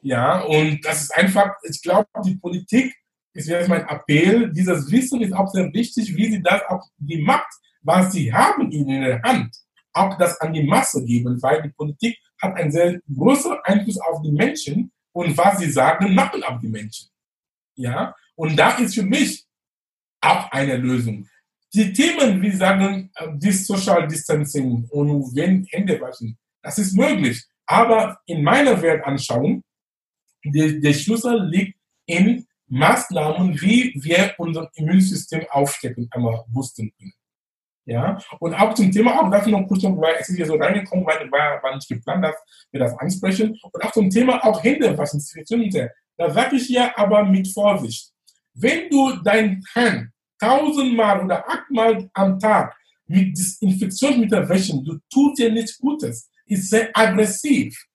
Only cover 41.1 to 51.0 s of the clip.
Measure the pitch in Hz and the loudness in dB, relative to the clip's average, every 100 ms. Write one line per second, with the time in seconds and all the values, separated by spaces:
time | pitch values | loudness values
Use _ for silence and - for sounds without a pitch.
41.1 | - 131 143 147 143 170 139 - 120 - | -4 -2 -2 -2 -2 -6 -8 -10 -10 -6
42.1 | 180 165 156 _ _ _ 262 - - 180 | -2 -2 -4 _ _ _ -4 -4 -2 -6
43.1 | - 190 190 220 220 - - - - 190 | -4 -2 0 -2 -4 -14 -8 -4 0 2
44.1 | 196 254 240 220 202 226 294 233 147 147 | 2 2 2 2 2 0 2 0 0 -4
45.1 | 143 - 160 151 233 214 156 120 - _ | -6 -10 -16 -4 -2 0 -2 -6 -10 _
46.1 | - 170 160 254 269 247 247 240 - 202 | -4 -2 0 0 0 0 0 0 2 4
47.1 | 208 202 190 185 - 202 160 123 113 - | 4 4 2 0 0 0 2 -4 -10 -14
48.1 | _ _ _ _ - 220 330 339 285 262 | _ _ _ _ -2 0 0 2 2 2
49.1 | 196 180 220 214 190 - 233 240 123 117 | 2 2 2 2 -2 -4 0 2 0 -8
50.1 | _ _ _ 214 269 302 294 254 226 | _ _ _ 2 2 2 0 0 2